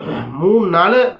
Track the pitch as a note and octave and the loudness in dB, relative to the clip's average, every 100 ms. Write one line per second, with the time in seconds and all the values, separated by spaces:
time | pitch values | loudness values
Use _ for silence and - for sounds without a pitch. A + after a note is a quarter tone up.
0 | - C3 A#2+ C3 F3+ A3+ G3 E3+ F#3 B3+ | -10 -10 -10 -4 0 2 2 2 2 2
1 | B3 - | 0 -4